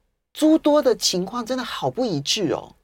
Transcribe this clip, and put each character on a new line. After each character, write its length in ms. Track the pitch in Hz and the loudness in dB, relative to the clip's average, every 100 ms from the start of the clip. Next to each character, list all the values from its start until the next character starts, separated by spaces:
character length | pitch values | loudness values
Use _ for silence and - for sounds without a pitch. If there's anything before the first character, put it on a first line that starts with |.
| _ _ _ | _ _ _
诸 240 | - 311 311 | 0 4 4
多 240 | 302 294 | 4 4
的 140 | 262 | 4
情 300 | 214 - 180 | 2 0 -2
况 200 | 190 240 | -4 -6
真 120 | 233 262 | -6 -6
的 40 | |
好 280 | 233 - 135 | -6 -6 -4
不 140 | 131 | -2
一 140 | 247 147 | -2 -2
致 320 | 139 214 165 | -4 -2 -2
哦。 200 | 98 - _ | -4 -8 _